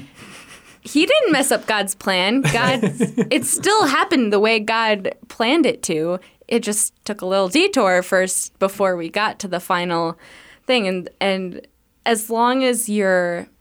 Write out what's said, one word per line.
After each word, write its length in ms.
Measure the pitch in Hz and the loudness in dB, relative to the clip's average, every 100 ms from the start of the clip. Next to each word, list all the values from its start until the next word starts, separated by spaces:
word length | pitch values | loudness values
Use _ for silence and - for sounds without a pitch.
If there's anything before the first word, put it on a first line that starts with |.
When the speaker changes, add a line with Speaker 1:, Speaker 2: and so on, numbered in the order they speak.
| 139 - - - - - - - | -4 -18 -20 -20 -20 -20 -20 -20
Speaker 1:
he 220 | - 294 381 | -4 0 2
didn't 240 | 605 466 | 2 2
mess 200 | 277 277 | 2 2
up 140 | 226 - | 0 0
God's 280 | 214 196 | -2 -2
plan. 460 | - 202 185 190 262 | -4 -2 0 2 0
God, 400 | 147 233 254 262 | 0 0 0 0
Speaker 2:
<laughs> 80 | 214 - 233 - - | -2 0 -2 0 0
Speaker 1:
it 140 | 277 | 0
still 420 | - - 381 427 302 | -2 -2 0 2 2
happened 460 | 294 392 302 214 | 0 0 0 2
the 80 | 202 | 2
way 180 | 220 226 | 2 2
God 540 | 214 226 220 208 190 - - | 0 0 0 0 -2 -8 -14
planned 380 | - 226 330 254 | -4 2 4 2
it 160 | - | 0
to. 340 | - 156 165 185 - _ - | -4 -2 -2 -4 -8 _ -4
It 120 | 233 | -2
just 300 | 208 208 - - | 0 -2 -4 -6
took 160 | - 208 | -10 -8
a 60 | 185 | -2
little 220 | 196 185 | 0 2
detour 540 | 269 403 285 196 180 | 2 2 2 4 2
first 560 | 180 185 185 - - - | 2 0 0 -2 -6 -2
before 380 | 190 202 190 175 | -2 2 0 0
we 120 | 165 | -4
got 280 | 202 214 - | -2 -2 -4
to 80 | 190 | -6
the 120 | 175 | -6
final 580 | - 180 175 170 165 - - - - - - | -2 -2 0 -2 -2 -6 -18 -20 -20 -12 -2
thing. 220 | 247 190 | 0 0
And, 200 | 185 170 - | -4 -8 -4
and 460 | 196 190 185 - - _ _ _ 233 | -2 -2 -6 -12 -18 _ _ _ -2
as 240 | 220 220 | -2 -2
long 340 | 226 240 262 | 0 2 2
as 240 | 262 240 214 | 2 0 -2
you're 580 | 208 190 185 175 175 196 _ | 0 2 2 0 -4 -10 _